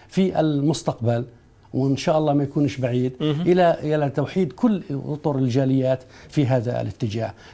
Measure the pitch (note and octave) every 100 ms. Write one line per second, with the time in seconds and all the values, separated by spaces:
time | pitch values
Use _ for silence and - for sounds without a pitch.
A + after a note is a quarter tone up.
0 | - - F#3+ E3 D#3 D3 C#3+ D3 - -
1 | A2+ A#2 B2+ - _ _ - B2+ C3+ C3+
2 | - D#3 D#3 C#3+ C#3 D#3 C#3+ B2+ B2 B2
3 | B2+ B2+ D3+ D3 F3 F3+ F3 - D3+ D3+
4 | C#3+ C#3+ C3+ - F#3 - B3 G3+ - C#3
5 | C3 D3 D#3+ C3+ C3 A#2+ C3+ C3 B2+ C3
6 | - - - - C3 C3 A#2 A#2+ A#2 -
7 | A#2 A2 A2 - -